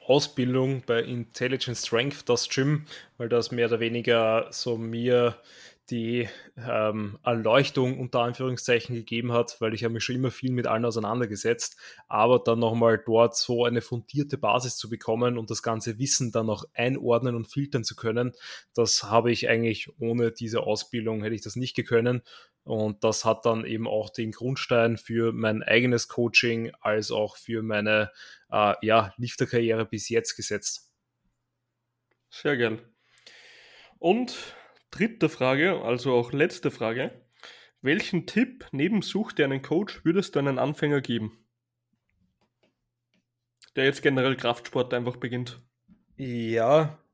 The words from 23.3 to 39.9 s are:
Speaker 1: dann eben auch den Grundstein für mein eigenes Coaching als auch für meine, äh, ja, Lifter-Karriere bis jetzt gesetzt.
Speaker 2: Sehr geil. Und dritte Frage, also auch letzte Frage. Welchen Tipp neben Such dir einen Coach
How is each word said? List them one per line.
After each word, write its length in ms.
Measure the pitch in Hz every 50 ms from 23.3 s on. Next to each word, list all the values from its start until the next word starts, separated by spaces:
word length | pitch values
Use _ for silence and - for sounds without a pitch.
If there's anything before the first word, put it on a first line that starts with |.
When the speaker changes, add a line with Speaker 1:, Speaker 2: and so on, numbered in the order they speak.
| 110 - -
Speaker 1:
dann 200 | 117 113 110 113
eben 240 | 131 113 110 113 113
auch 220 | 107 107 107 -
den 200 | - - 113 110
Grundstein 680 | 107 - 113 127 135 - - - 127 117 117 117 117
für 360 | 110 - - 117 113 117 113
mein 320 | 113 117 113 110 107 110 -
eigenes 420 | - 110 117 123 127 123 117 -
Coaching 640 | - - - 120 113 - - - 120 117 113 113 113 - _
als 300 | - 110 107 110 104 107
auch 260 | 117 110 107 104 -
für 260 | - - - 113 110 110
meine, 480 | 110 107 104 104 107 107 107 107 104 - - - - - - _ _
äh, 220 | 110 107 104 101 - -
ja, 300 | - 107 110 113 104 95 -
Lifter-Karriere 680 | - 120 120 - - 131 - - 120 117 113 110 113 110
bis 220 | - - 104 - -
jetzt 280 | 113 117 113 - -
gesetzt. 520 | - 107 - 107 101 - - - - - _ _ _ _ _ _ _ _ _ _ _ _ _ _ _ _ _ _ _ _ _ _ _ _ _ _ _ _ _
Speaker 2:
Sehr 280 | - - - 151 147
geil. 220 | 120 120 110 110 113 - _ _ _ _ _ _ _ _ - - - - - - - - - - - - _ _ _
Und 380 | - 170 202 240 254 - - - - - - - - - _ _ _ _
dritte 380 | - - 196 226 - - 165 151
Frage, 500 | - - 131 127 131 139 160 190 180 -
also 300 | - 113 123 123 120 135
auch 200 | 123 120 117 123
letzte 380 | - 139 160 - - - - 143
Frage. 420 | - - 117 110 117 123 135 - - - _ _ _ _ - - - - - _ _ _
Welchen 460 | - 131 156 214 - - - 170 -
Tipp 400 | - - 214 262 262 - - - -
neben 300 | - 135 147 190 220 202
Such 300 | - - - 190 214 -
dir 140 | - - 147
einen 160 | 135 139 135
Coach 420 | 135 - 151 175 208 -